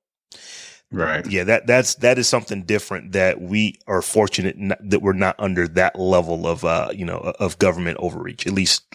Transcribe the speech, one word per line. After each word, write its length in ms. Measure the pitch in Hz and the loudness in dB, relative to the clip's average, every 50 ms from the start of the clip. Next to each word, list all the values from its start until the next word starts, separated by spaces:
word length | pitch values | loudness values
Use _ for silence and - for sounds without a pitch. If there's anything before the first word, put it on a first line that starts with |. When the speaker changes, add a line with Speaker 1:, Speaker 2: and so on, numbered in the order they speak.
| _ _ _ _ _ _ - - - - - - - - - _ _ _ - | _ _ _ _ _ _ -20 -20 -20 -20 -20 -18 -20 -20 -20 _ _ _ -4
Speaker 1:
Right. 340 | 95 82 80 - 87 87 | -4 -2 -2 -2 -4 -4
Speaker 2:
Yeah, 180 | 101 98 92 90 | -2 -2 0 2
that, 220 | 98 113 - - | 2 2 2 4
that's, 300 | 117 120 131 127 - - | 4 4 4 4 2 -2
that 200 | - - 120 127 127 | 2 4 4 4 4
is 80 | 117 - | 2 2
something 340 | - 120 110 - 107 98 90 | 0 0 -2 -4 -8 -8 -2
different 500 | 87 107 104 - - 98 90 - 95 92 | 0 -2 -2 0 -4 -8 -10 -8 -4 0
that 280 | 98 92 92 - - | 2 2 2 2 0
we 380 | 90 90 101 107 107 104 - - _ | -4 -2 0 2 2 0 -2 -6 _
are 160 | - 101 92 85 | -2 -2 -2 -2
fortunate 540 | - - 110 104 92 - - 92 95 - | 2 2 4 4 4 2 -2 -2 -2 -4
n-, 200 | - 101 98 98 - | -4 -4 -4 -4 -4
that 220 | 104 101 98 - - | -2 0 0 2 2
we're 100 | 98 95 | 2 2
not 220 | 92 98 92 - - | 2 2 0 0 0
under 300 | 104 98 95 90 87 82 | -2 -2 0 0 -2 0
that 300 | 80 90 92 92 - 95 | 2 2 2 2 0 0
level 480 | 92 92 92 87 85 82 85 82 85 | 0 4 4 4 2 2 -4 -2 -2
of, 180 | 82 85 - - | -2 -2 -2 0
uh, 260 | 82 82 82 - - - | 0 0 0 -2 -4 -6
you 100 | 98 90 | -8 -8
know, 300 | 85 87 87 - 90 - - | -6 -6 -6 -6 -8 -4 -4
of 200 | 104 90 - - | -4 -4 0 2
government 400 | 104 95 85 85 90 82 82 - | 2 2 2 0 -4 -6 -6 -4
overreach, 460 | - 87 - 85 87 90 - - - | -6 -6 -6 -6 -10 -12 -10 -8 -6
at 60 | 90 98 | -4 -2
least, 320 | 95 92 87 - - - _ - | 0 0 0 0 -2 -4 _ -8